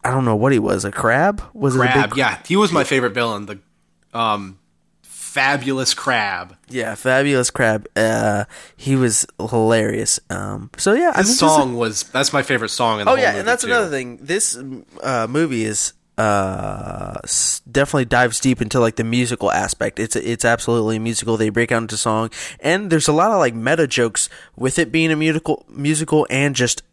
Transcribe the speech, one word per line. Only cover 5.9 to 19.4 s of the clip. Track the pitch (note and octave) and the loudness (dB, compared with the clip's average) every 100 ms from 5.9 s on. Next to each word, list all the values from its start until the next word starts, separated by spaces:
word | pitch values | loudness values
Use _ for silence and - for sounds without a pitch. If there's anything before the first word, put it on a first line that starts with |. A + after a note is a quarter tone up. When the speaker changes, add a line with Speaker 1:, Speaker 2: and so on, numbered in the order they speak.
Speaker 2:
Crab. | - - A#2+ G#2 F2+ F2+ F#2 _ | -2 0 0 0 -6 -10 -18 _
Speaker 1:
Yeah, | B2 A2+ A2 | -6 -6 -4
Fabulous | C3 C3 C#3+ C3+ B2 | 0 2 4 2 0
Crab. | - A#2 A2 G#2 - | 2 2 2 -2 0
Uh, | A2 A2+ G#2+ G2+ G#2+ - - _ | 2 2 2 0 -4 -10 -20 _
he | - C3+ | -2 2
was | B2 G#2+ - _ | 2 2 -2 _
hilarious. | - A#2 A2 A2+ G#2+ G#2+ G#2+ - _ | -4 2 4 4 2 -2 -2 -4 _
Um, | F#2+ G2+ G2+ - - | -8 -8 -10 -12 -4
so | - | 0
yeah, | A#3 F4 - | 2 2 2
I | |
Speaker 2:
His | G3 | 0
Speaker 1:
mean, | |
this | B3+ | 2
Speaker 2:
song | - D#3 C3+ A#2 | 4 4 4 0
was, | A2+ G#2+ | -2 -4
that's | - B2+ C#3+ | -4 -2 0
my | D3 | 0
favorite | - B2+ A2 | 0 -2 -2
song | - A#2+ G#2+ | -2 0 2
in | G#2 | 2
the | |
Speaker 1:
Oh | C4 | 4
Speaker 2:
whole | |
Speaker 1:
yeah, | A#3+ | 2
Speaker 2:
movie, | C3+ | 0
Speaker 1:
and | G3+ | -2
that's | A#3+ | -2
Speaker 2:
too. | A#3 | 0
Speaker 1:
another | A#3+ G3 | 0 0
thing. | C#3 B2 A#2+ | -2 -6 -12
This, | C#3+ F#3 - A#2+ C3+ C3 - - | -6 -2 -2 -4 -10 -14 -16 -10
uh, | - B2+ A2 | -4 -2 0
movie | C#3 E3 B2 | 0 0 0
is, | A2 G#2 - - _ - | -2 -2 -4 -8 _ -2
uh, | A2 G2+ F#2+ F#2+ G#1 G1+ - G1+ G1+ - | 2 2 0 -4 -6 -8 -10 -10 -10 -10
s-, | - - - - - | -6 -2 -2 -4 -4
definitely | A#2+ C#3+ D3 A#2+ | -2 0 0 2
dives | B2 B2 A2 | 2 2 2
deep | C3+ B2 | 0 0
into, | A2 B2+ | 0 2
like, | A#2 A2 | 2 0
the | A2+ | -2
musical | A#2+ B2 B2 | 0 0 0